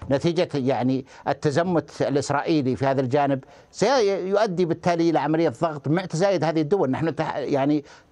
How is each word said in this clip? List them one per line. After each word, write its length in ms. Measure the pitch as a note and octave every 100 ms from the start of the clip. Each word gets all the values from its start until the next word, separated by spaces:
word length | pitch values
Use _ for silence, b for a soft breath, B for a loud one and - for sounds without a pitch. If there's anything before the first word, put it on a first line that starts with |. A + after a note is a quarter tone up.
| -
نتيجة، 380 | C3+ E3+ E3 E3+
يعني، 520 | D3 B2+ A#2+ B2 C3 B2+ B -
التزمت 760 | D3 D3+ C#3 F3 E3+ - -
الإسرائيلي 760 | A#2+ C#3 C3+ C#3 A#2+ D#3+ C3 B2
في 100 | C3+
هذا 160 | C3+
الجانب 420 | C3 C#3+ C#3+ C3+ - B B
سيؤدي 920 | - G3+ C4+ G3+ F#3+ F#3 G3+ A3 F3 F3
بالتالي 440 | D#3+ F3+ E3+ E3
إلى 100 | D#3
عملية 300 | C#3 D#3+ E3
ضغط 380 | A#2 E3 D3+ C3+
مع 180 | E3 F#3+
تزايد 380 | D#3 G3+ F#3
هذه 180 | D#3 D#3+
الدول. 300 | D3+ G3+ C#3+
نحن 240 | B2 D#3+ D3+
تح-، 220 | D3+ -
يعني، 460 | C3+ C#3 C#3 D3 B B B